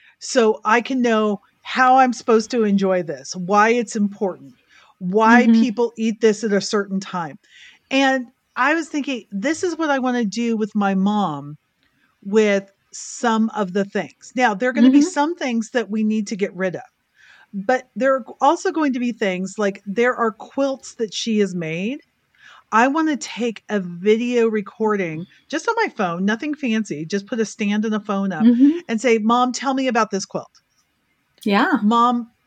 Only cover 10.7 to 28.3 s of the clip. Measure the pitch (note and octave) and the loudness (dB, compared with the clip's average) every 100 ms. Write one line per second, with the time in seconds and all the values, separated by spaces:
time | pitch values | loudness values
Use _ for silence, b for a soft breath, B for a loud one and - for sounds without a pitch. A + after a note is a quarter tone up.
10.7 | G#3 G3 G3 F#3+ G#3 F#3+ C#3+ C#3+ D3+ _ | -2 0 2 0 0 -2 -4 -10 -16 _
11.7 | _ _ _ _ _ G3+ G#3+ G#3+ G3 G3 | _ _ _ _ _ -2 2 4 2 -2
12.7 | _ _ - - - A#3+ A3 A3 G#3 G3 | _ _ -18 -16 -6 -2 0 0 -2 -4
13.7 | F#3 G3 G3+ D3+ _ - - B3 G3+ B3+ | -2 -4 -4 -8 _ -12 0 0 2 -2
14.7 | A#3+ B3 C4+ D#4 D4 D4 F4 C#4 A#3 A3 | 4 6 6 4 2 -2 -2 -4 -4 -2
15.7 | B3+ G3+ A3 G#3+ G#3+ G#3 G#3 F#3+ F3 F#3+ | -4 -2 -2 0 0 -4 -4 -6 -2 -4
16.7 | D3+ - _ _ b b b b G3+ G3+ | -4 -14 _ _ b b b b -10 -2
17.7 | B3+ - - C4 C4+ A3 - C4+ E4+ G4 | -2 -2 -2 0 0 -4 0 2 2 -2
18.7 | D#4 D4+ B3+ A#3+ A3+ G3+ F3+ F#3 F#3+ G3+ | -2 -2 0 -4 -2 -2 -2 -6 -2 -4
19.7 | G3+ - G3 A#3+ B3 A3+ G#3 - - C#4 | -4 -8 0 0 2 -2 -4 -12 -2 -2
20.7 | C4+ - - A3+ - - G#3+ G3+ F3 D#3+ | -2 -10 -8 -8 -6 -2 0 0 -2 -6
21.7 | E3 G3 D4 _ _ _ b b b b | -6 -6 -8 _ _ _ b b b b
22.7 | G#3+ B3+ D4 D#4 C4+ - - A#3+ G#3+ _ | 2 4 2 0 -2 -6 -6 -6 -6 _
23.7 | G#3 F3+ F3 F#3+ A3 A#3+ A#3+ A3+ A3 G3+ | -4 -4 -4 2 2 2 0 0 0 -6
24.7 | - A3 G#3 F3 D#3 F3+ b b D4+ - | -4 -2 -2 -4 -6 -12 b b -6 -4
25.7 | A4+ G#4 - F#3 E3+ F#3+ A3+ D4+ D4 C4 | -2 -2 -2 -4 -2 -2 -2 -4 -6 -2
26.7 | A3 G#3 D3 D#3+ G3+ G3 A#3+ G#3+ - G#3 | -2 -4 -8 -6 -6 -6 -4 -4 -4 -2
27.7 | G#3 A3 G#3+ G#3+ G3 G3 | -2 -2 -4 -4 -4 -4